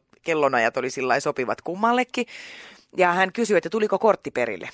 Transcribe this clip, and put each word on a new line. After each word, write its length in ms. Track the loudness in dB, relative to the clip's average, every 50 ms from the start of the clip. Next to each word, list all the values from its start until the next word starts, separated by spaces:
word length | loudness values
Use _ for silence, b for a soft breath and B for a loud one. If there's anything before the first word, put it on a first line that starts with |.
| _ _ _ _ -4
kellonajat 540 | -4 0 2 2 2 2 4 2 2 0
oli 140 | 0 -6 -4
sillai 300 | -6 -4 0 0 0 0
sopivat 400 | 0 -2 -4 -4 -2 -4 -4 -6 -6
kummallekin. 640 | -10 -6 -2 0 2 2 2 0 -2 -4 -6 -6 B B B B B B B B B B B B B -2
Ja 160 | 0 2 2 4
hän 200 | 2 0 0 0
kysyi, 240 | -2 0 2 2
että 140 | 2 2 0
tuliko 280 | -2 -2 0 0 0 2
kortti 320 | 4 2 2 2 -2 -8
perille. 380 | -4 -2 -2 -2 -4 -8 -10 -14